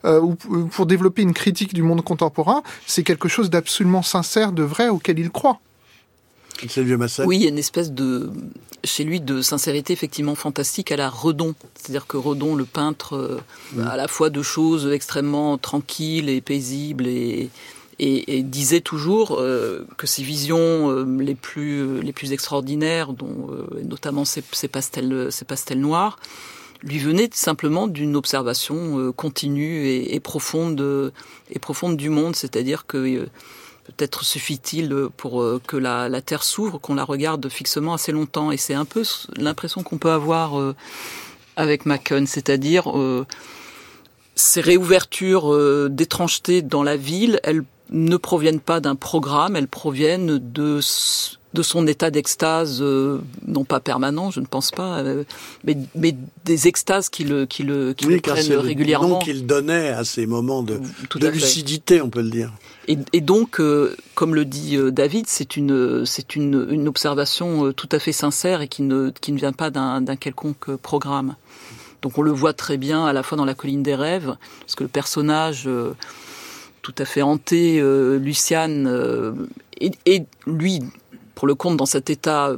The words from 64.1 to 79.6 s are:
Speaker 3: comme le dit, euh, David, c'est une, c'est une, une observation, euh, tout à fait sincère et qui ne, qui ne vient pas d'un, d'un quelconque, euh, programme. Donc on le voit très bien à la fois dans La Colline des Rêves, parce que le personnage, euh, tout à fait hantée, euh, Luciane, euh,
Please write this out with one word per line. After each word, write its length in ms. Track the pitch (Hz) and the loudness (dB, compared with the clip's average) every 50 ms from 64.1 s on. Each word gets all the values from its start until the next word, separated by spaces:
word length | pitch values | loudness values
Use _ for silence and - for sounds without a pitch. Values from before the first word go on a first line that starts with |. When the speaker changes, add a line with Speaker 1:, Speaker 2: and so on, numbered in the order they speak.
| - | -2
Speaker 3:
comme 200 | - 170 160 160 | 0 2 4 4
le 100 | 156 151 | 2 2
dit, 320 | 139 131 143 151 151 143 | 2 -2 -6 -4 0 2
euh, 140 | 139 139 131 | 2 2 2
David, 360 | 131 131 139 147 151 220 226 - | 4 4 2 4 2 0 -2 -2
c'est 280 | - - 143 - - | -4 -4 -4 -4 -2
une, 480 | 151 143 139 139 131 127 120 123 123 123 | -2 2 2 4 4 4 2 2 0 0
c'est 320 | 123 - - 127 _ - | -2 -4 -6 -8 _ -4
une, 300 | 151 147 143 139 135 - - | -2 0 2 2 2 2 2
une 180 | 143 156 143 151 | 0 0 0 0
observation, 800 | 143 - - 151 143 139 151 139 - - 175 175 165 156 143 | 0 0 -2 0 0 0 0 0 -2 -2 -2 0 0 2 2
euh, 60 | 139 139 | 0 0
tout 160 | - - - | -2 -4 -2
à 80 | - 151 | -2 0
fait 140 | - - 151 | 0 0 -2
sincère 480 | - - 147 143 - - 180 185 165 | 0 0 0 0 0 0 0 0 0
et 80 | 147 139 | -2 -6
qui 140 | - - 143 | -4 -2 0
ne, 280 | 139 131 135 135 131 131 - | 0 2 2 0 0 -4 -6
qui 120 | - - 147 | -4 -2 -2
ne 60 | 139 | 0
vient 140 | 139 139 135 | 0 -2 -2
pas 180 | - 160 156 | -2 -4 -4
d'un, 300 | 139 143 131 131 127 135 131 | -2 -2 -2 -2 0 -2 -2
d'un 140 | 127 135 | -2 -4
quelconque, 520 | 135 - 143 131 - - 151 143 _ - - | -6 -6 -8 -8 -6 -6 -6 -6 _ -8 -8
euh, 80 | 139 | -8
programme. 600 | 131 _ - - 147 139 139 139 139 135 131 127 - _ _ - - - - 117 117 - - - _ - | -8 _ -2 -2 -2 -2 -2 -4 -2 -2 -4 -6 -8 _ _ -20 -20 -20 -20 -20 -20 -20 -20 -18 _ -8
Donc 160 | 135 - - | -6 0 2
on 40 | 151 | 2
le 80 | 156 | 2
voit 220 | 151 135 139 160 143 | 2 4 2 2 2
très 240 | - - - 147 | 0 -4 -4 -4
bien 300 | 139 131 139 156 156 165 | -2 -2 0 0 2 2
à 60 | 151 139 | 2 2
la 80 | 135 131 | 0 -2
fois 160 | - - 151 | -2 -2 0
dans 80 | 143 | 0
La 80 | 135 135 | 0 -2
Colline 280 | 135 - 143 139 143 139 | -4 -4 -4 -2 0 0
des 120 | 147 143 | 0 0
Rêves, 420 | 131 143 156 175 190 165 131 - - - - - - | 0 0 0 0 -2 -2 -6 -8 -8 -12 -20 -20 -20
parce 140 | - - - | -10 -10 -6
que 100 | - 135 | -6 -6
le 40 | 127 | -2
personnage, 760 | - 143 139 - - 151 147 151 151 156 160 160 151 131 123 | -2 -2 -2 -2 -2 0 2 2 2 2 2 0 -2 -4 -4
euh, 280 | 135 127 120 117 123 - - - - - - - - - - - - - - - - _ _ - | -4 -2 -2 -2 -4 -6 -8 -14 -18 -18 -20 -18 -18 -18 -18 -18 -18 -18 -20 -20 -20 _ _ -16
tout 160 | - - - - | -14 -6 -6 -6
à 20 | |
fait 180 | - - 147 143 | -2 0 2 2
hantée, 580 | 139 151 151 - - 175 170 170 170 160 156 | 2 2 0 2 2 4 4 6 6 6 6
euh, 360 | 143 139 135 139 131 127 135 | 6 6 6 6 6 4 4
Luciane, 720 | 139 135 139 147 - - - 165 160 160 160 156 143 139 | 2 0 0 0 0 2 2 2 2 2 0 0 0 0
euh, 460 | 131 123 123 123 123 120 120 113 110 113 - - - - - | 0 2 0 0 0 0 -2 -2 -4 -4 -6 -8 -10 -10 -18